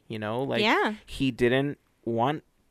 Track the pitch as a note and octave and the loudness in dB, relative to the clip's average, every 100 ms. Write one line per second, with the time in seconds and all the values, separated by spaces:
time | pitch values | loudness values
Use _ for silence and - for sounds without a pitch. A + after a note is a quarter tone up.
0 | - G#2+ G#2+ A#2+ C#3 A#2+ A3 G4 A#3 G#3+ | -12 -8 -4 -4 -2 0 2 2 0 -4
1 | - - C3+ A#2 A#2+ C3 C#3+ - _ _ | -12 -2 -2 2 2 4 0 -6 _ _
2 | A#2 A2+ B2+ D#3 _ _ _ | -4 0 0 -2 _ _ _